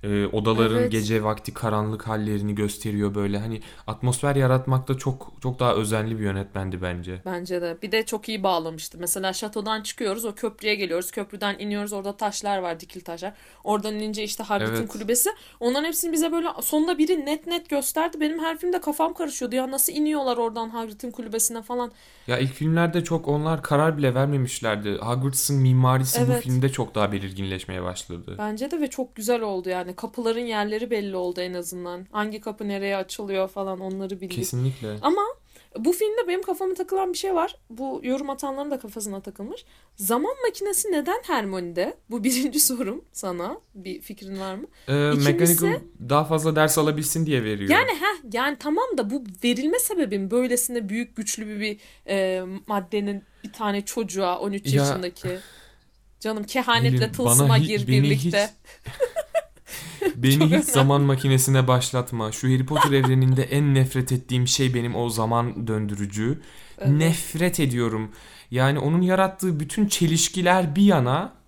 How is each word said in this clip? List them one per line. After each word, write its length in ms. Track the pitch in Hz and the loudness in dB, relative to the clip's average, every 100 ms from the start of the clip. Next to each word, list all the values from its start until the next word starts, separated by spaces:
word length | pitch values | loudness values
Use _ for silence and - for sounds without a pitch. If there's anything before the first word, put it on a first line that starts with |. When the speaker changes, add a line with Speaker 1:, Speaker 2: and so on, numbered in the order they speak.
Speaker 1:
e, 240 | 104 101 101 | 0 0 2
odaların 520 | 107 107 113 113 117 | 0 2 4 4 4
Speaker 2:
Evet. 140 | 120 | 2
Speaker 1:
gece 320 | 110 107 110 | 0 2 0
vakti 300 | 107 107 - | 0 -2 -6
karanlık 540 | - 117 107 107 110 - | -4 -2 0 -2 -4 -4
hallerini 460 | 110 107 104 104 | -2 -2 -2 -2
gösteriyor 600 | 104 104 - 113 104 104 | 0 -2 -2 -4 0 0
böyle. 240 | 101 101 101 | 0 -2 -2
Hani 220 | 110 110 - - - | -4 -8 -12 -14 -10
atmosfer 500 | 107 127 123 143 139 | -2 0 2 2 4
yaratmakta 600 | 127 127 131 131 131 135 | 4 2 2 0 0 -2
çok, 340 | - 131 - - | -2 -4 -10 -8
çok 160 | 131 123 | -6 0
daha 140 | 123 | 2
özenli 440 | 107 104 110 110 110 | 2 2 0 -2 -2
bir 60 | |
yönetmendi 580 | 104 95 98 95 95 90 | -2 -2 -4 -4 -6 -4
bence. 400 | 92 87 87 92 185 | -4 -4 -8 -10 -6
Speaker 2:
Bence 360 | 175 180 180 | -6 -4 -4
de. 140 | 170 165 | -4 -6
Bir 100 | 214 | -2
de 140 | 220 220 | -2 0
çok 220 | 220 220 | -6 -6
iyi 140 | 220 | -2
bağlamıştı. 560 | 190 170 160 160 - 165 | 0 0 -2 -8 -12 -8
Mesela 320 | 175 196 190 | -6 -2 -2
şatodan 500 | 185 214 214 208 220 | -4 -6 -6 -4 -4
çıkıyoruz, 420 | 214 - 226 202 | -6 -6 -4 -2
o 100 | 226 | -6
köprüye 400 | 202 226 - 214 | -4 -6 -4 -2
geliyoruz. 360 | 214 185 165 185 | -2 0 -2 -4
Köprüden 460 | - 196 202 202 202 | -8 -10 -4 -2 -2
iniyoruz, 340 | 208 208 208 | -4 -4 -4
orada 240 | 202 196 202 | -6 -8 -4
taşlar 420 | 214 208 208 196 | -4 -4 -2 -2
var, 220 | 180 165 | -2 -6
dikili 240 | 160 185 | -10 -16
taşlar. 280 | 175 170 180 202 - - | -12 -10 -10 -12 -20 -12
Oradan 300 | - 214 214 | -2 -2 0
inince 280 | 214 214 208 | -6 -6 -6
işte 180 | 208 - | -6 -8
Hagrid'in 300 | 208 208 220 | -2 0 0
Speaker 1:
Evet. 140 | 226 226 | -2 -4
Speaker 2:
kulübesi. 420 | 208 214 240 392 440 - - | -6 -2 0 0 -2 -14 -4
Onların 240 | 240 269 | -2 0
hepsini 280 | 320 320 349 | -2 -2 -2
bize 200 | 320 330 | 0 0
böyle 160 | 339 330 - | 0 -2 -4
sonda 360 | 240 302 320 349 | -2 0 2 2
biri 280 | 311 359 277 | 2 2 0
net 200 | 302 339 | -4 -2
net 220 | 339 339 | -6 -2
gösterdi. 520 | 285 269 311 330 320 | -2 -2 0 -2 0
Benim 180 | 302 320 | -2 0
her 140 | 320 330 | -4 -2
filmde 220 | 359 359 | -2 -2
kafam 340 | 330 294 320 | -2 0 -2
karışıyordu. 400 | 339 320 - 247 247 | 0 -6 -4 -2 -2
Ya 140 | 262 | -2
nasıl 220 | 269 - | 0 0
iniyorlar 440 | 294 302 302 269 240 | 0 0 0 0 0
oradan 320 | 233 226 226 | -2 -2 -6
Hagrid'in 420 | 226 226 208 247 | -6 -8 -8 -12
kulübesine 520 | 233 220 220 - 233 | -10 -8 -2 -2 -2
falan. 300 | 214 247 240 - - - - | -6 -4 -4 -8 -20 -16 -4
Speaker 1:
Ya 120 | 123 | 0
ilk 140 | 135 | 0
filmlerde 520 | 135 156 165 170 170 | 0 0 2 2 0
çok 240 | 170 165 151 | 0 -2 0
onlar 340 | 147 156 160 | 0 0 -2
karar 340 | - 143 156 151 | 2 4 4 4
bile 160 | 139 | 2
vermemişlerdi. 760 | 123 139 143 123 - 113 104 104 | 2 2 2 0 -2 -2 0 -2
Hogwarts'ın 600 | 98 113 123 135 131 - 139 | -4 -2 0 0 0 0 4
mimarisi 680 | 131 127 127 131 131 - 240 | 6 6 6 4 2 2 2
bu 40 | |
Speaker 2:
Evet. 100 | 240 | 2
Speaker 1:
filmde 260 | 127 127 135 | 2 2 2
çok 260 | 131 113 | 0 -4
daha 180 | 107 101 | 0 0
belirginleşmeye 680 | 101 95 95 95 92 - 92 | 0 -4 -4 -4 -4 -6 -6
başladı. 520 | 90 90 - 85 87 90 | -6 -8 -10 -12 -12 -8
Speaker 2:
Bence 320 | 208 214 262 | -6 -4 -4
de 100 | 339 | -2
ve 100 | 285 | -4
çok 240 | - 254 | -4 -8
güzel 260 | - 214 240 | -6 -2 0
oldu 280 | 220 190 180 | 0 -4 -4
yani. 220 | 180 180 180 | -6 -6 -10
Kapıların 440 | 214 - 226 226 240 | -10 -4 -2 -2 -2
yerleri 440 | 220 208 214 240 | -2 -2 -2 -2
belli 260 | 220 202 185 | -4 -2 -4
oldu 240 | 180 180 | -4 -4
en 140 | 180 | -6
azından. 520 | 180 175 180 175 175 190 | -6 -8 -10 -10 -12 -8
Hangi 280 | 214 208 214 | -4 -4 -4
kapı 280 | 220 208 208 | -10 -8 -6
nereye 280 | 196 196 196 | -4 -2 -2
açılıyor 520 | 190 - 208 190 190 | -4 -8 -4 -2 -2
falan 320 | 196 196 185 | -4 -6 -6
onları 400 | 190 190 190 190 | -6 -6 -6 -8
bildik. 160 | 185 175 | -8 -6
Speaker 1:
Kesinlikle. 600 | 123 127 131 131 110 107 | -4 -2 -2 -2 -8 -2
Speaker 2:
Ama 200 | 269 370 415 554 _ - _ - | 0 0 -2 -6 _ -20 _ -4
bu 140 | 233 | 0
filmde 360 | 349 427 440 359 | 2 0 0 -2
benim 140 | 370 | -2
kafama 320 | 392 349 381 | -2 -4 -4
takılan 380 | 381 359 381 381 | -4 -4 -2 -2
bir 60 | 359 | -2
şey 160 | 392 | -2
var. 220 | 359 359 - _ | 0 -2 -4 _
Bu 300 | 226 269 262 | -10 -8 -6
yorum 260 | 247 269 285 | -4 -4 -4
atanların 400 | 269 277 269 294 | -6 -6 -6 -6
da 80 | 285 | -6
kafasına 420 | 214 214 208 196 | -8 -10 -8 -8
takılmış. 440 | 196 190 208 453 - - _ _ | -10 -12 -12 -12 -16 -20 _ _
Zaman 380 | 196 233 349 539 480 | 0 0 0 -2 -2
makinesi 460 | - 392 392 427 | -2 -4 -2 0
neden 260 | 320 311 427 - | 0 0 -4 -2
Hermione'de? 720 | 285 202 190 175 170 208 - _ | -2 -2 -4 -6 -2 -4 -4 _
Bu 140 | 226 | -2
birinci 360 | 214 254 262 294 | 0 0 0 2
<laughs> 60 | - | 0
sorum 380 | 247 220 269 - | 0 -4 -6 -12
sana. 440 | - 196 175 180 381 _ | -10 -8 -6 -6 -8 _
Bir 260 | 202 185 - | -16 -12 -12
fikrin 400 | - 208 190 196 | -14 -16 -12 -8
var 140 | 190 | -8
mı? 120 | 190 302 _ - | -8 -12 _ -2
Speaker 1:
Ee, 240 | 143 147 | 0 2
Speaker 2:
İkincisi 420 | 147 143 170 170 | 4 4 4 4
Speaker 1:
McGonagall 260 | 170 170 - - - 120 | 4 2 0 -6 -16 0
daha 160 | 143 | 0
fazla 320 | 151 160 160 156 | 2 0 2 4
ders 220 | 156 156 | 4 4
alabilsin 480 | 151 151 147 165 156 | 2 2 -2 0 2
diye 180 | 135 | 2
veriyor. 260 | 110 104 98 | 0 -2 2
Speaker 2:
Yani, 200 | 359 523 | 4 4
heh, 420 | 339 381 370 262 | 0 -2 -4 -6
yani 240 | 226 277 294 | -2 -2 -2
tamam 260 | 294 320 508 320 | -2 0 0 -2
da 120 | 208 | -2
bu 140 | 269 226 185 | -4 -8 -2
verilme 340 | 240 240 294 466 | 0 0 0 0
sebebim 520 | - 381 269 202 190 | 0 0 0 -2 0
böylesine 580 | 240 254 247 - 240 202 | 0 2 0 0 -4 -4
büyük, 280 | 214 240 - | -4 -6 -8
güçlü 300 | 208 - 214 | -8 -6 -8
bir, 120 | 208 | -6
bir, 180 | 214 208 - - - | -6 -6 -14 -20 -4
e, 340 | 196 190 185 185 196 - | 0 0 0 -4 -10 -4
maddenin 580 | 208 180 208 202 202 - _ | -4 -2 -4 -2 -4 -10 _
bir 80 | 208 | -18
tane 320 | - 214 202 | -6 -2 -2
çocuğa, 540 | 202 - 214 185 185 180 | -2 -4 -4 -2 0 0
on 140 | 202 | -2
üç 200 | 196 170 | -4 0
Speaker 1:
Ya, 80 | 135 | 2
Speaker 2:
yaşındaki. 440 | 139 139 180 - 180 180 - - - - _ _ _ _ | 2 0 -4 -6 -8 -8 -10 -20 -20 -20 _ _ _ _
Canım, 240 | 220 220 | -6 -4
kehanetle 540 | 208 269 247 233 233 127 | -2 -2 2 4 4 4
Speaker 1:
Helin, 140 | 220 | 2
Speaker 2:
tılsıma 360 | - 120 120 139 | 2 4 6 6
Speaker 1:
bana 100 | 131 | 6
hi-, 80 | 160 | 6
Speaker 2:
gir 220 | 104 - | 2 4
Speaker 1:
beni 140 | 131 | 6
Speaker 2:
birlikte. 480 | 143 139 156 185 208 - - - - - 494 - 605 659 - - - - - - | 6 4 2 2 0 -4 -20 -16 -16 -2 -2 -2 -2 -4 -4 -20 -16 -14 -14 -2
Speaker 1:
hiç, 100 | 392 185 | -2 2
<laughs> 0 | |
beni 160 | 127 | 4
Speaker 2:
Çok 80 | 143 | 6
Speaker 1:
hiç 80 | 156 | 6
Speaker 2:
önemli. 100 | 175 | 6
Speaker 1:
zaman 360 | 302 143 135 143 | 4 4 6 6
makinesine 640 | 143 135 135 131 131 135 127 | 4 4 4 4 6 4 6
başlatma. 640 | 127 127 127 123 117 107 | 4 2 -2 -2 -4 -4
Şu 160 | 110 127 | -2 2
Harry 180 | 131 131 | 2 2
Potter 240 | 151 147 | 2 6
evreninde 500 | 139 131 131 131 131 | 6 6 6 6 4
en 320 | - 139 147 | 4 2 4
nefret 380 | 135 131 131 127 | 4 4 2 0
ettiğim 360 | 127 - 123 123 | -2 0 0 2
şey 260 | - 131 | 2 2
benim 200 | 123 120 107 | 2 -2 -2
o 120 | 120 | -2
zaman 580 | 113 113 117 120 - 113 | 0 2 2 0 -4 -2
döndürücü. 760 | 107 104 101 101 101 113 147 - - - - | -2 -2 -4 -4 -2 0 -2 -6 -20 -20 -2
Speaker 2:
Evet. 120 | 165 | 2
Speaker 1:
Nefret 680 | 147 160 165 - 160 180 175 | 4 4 2 -2 0 0 2
ediyorum. 500 | 143 120 117 110 110 - - - - | 0 2 0 0 -6 -10 -20 -20 -6
Yani 280 | 120 131 143 | 2 2 2
onun 220 | 143 170 | 2 4
yarattığı 580 | 180 190 190 190 185 156 | 4 4 2 2 -2 -2
bütün 260 | 147 - 208 | -2 0 2
çelişkiler 920 | - 165 160 - 190 180 185 175 147 | 4 2 4 2 2 4 4 4 6
bir 60 | |
yana 500 | 202 170 123 143 208 - | 8 8 4 2 -2 -10